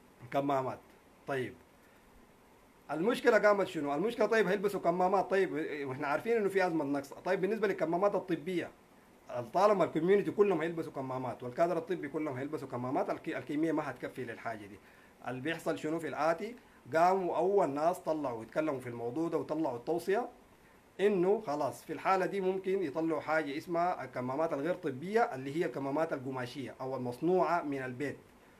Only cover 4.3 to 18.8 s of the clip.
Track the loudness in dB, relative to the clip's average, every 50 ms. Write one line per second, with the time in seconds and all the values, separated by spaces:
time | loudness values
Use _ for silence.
4.3 | 4 4 4 4 2 0 0 0 -2 0 2 2 2 4 4 4 4 2 2 2
5.3 | 2 2 2 2 0 -2 -4 -4 -4 -6 -6 -6 -4 -2 -2 0 0 0 2 2
6.3 | 2 2 2 2 2 2 2 2 2 0 0 0 0 -2 -2 -6 -10 -6 -2 0
7.3 | 0 2 2 0 0 2 0 0 0 0 0 0 2 2 2 2 2 0 -2 -2
8.3 | -4 -4 -4 -4 -4 -4 -4 -6 -10 -16 -20 -20 -20 -20 -20 -20 -20 -20 -14 -10
9.3 | -8 -8 -6 -2 2 4 6 6 6 4 2 2 0 2 4 4 4 4 4 2
10.3 | 4 4 4 4 4 2 0 -2 -4 -4 -6 -6 -6 -8 -6 -4 -4 -4 -4 -4
11.3 | -6 -6 -8 -6 0 2 2 2 2 0 -2 -4 -4 -4 -4 -4 -4 -4 -4 -4
12.3 | -4 -6 -6 -6 -6 -8 -8 -6 -6 -6 -4 -2 0 0 0 -2 -4 -6 -6 -8
13.3 | -8 -8 -6 -4 -2 0 0 2 2 0 -2 -4 -6 -8 -10 -10 -8 -8 -8 -8
14.3 | -8 -8 -8 -8 -8 -8 -10 -14 -16 -18 -20 -20 -20 -20 -20 -20 -20 -14 -10 -8
15.3 | -8 -6 -4 -4 -4 -4 -2 -4 -4 -2 -2 -4 -4 -4 -4 -4 -4 0 0 0
16.3 | 0 0 -4 -10 -10 -12 -18 -20 -20 -20 -8 -2 2 4 6 6 4 4 2 0
17.3 | 0 2 2 4 4 4 4 4 2 2 2 2 0 0 0 -2 -2 -2 -2 -4
18.3 | -4 -6 -8 -6 -2 -2 0 0 -2 -4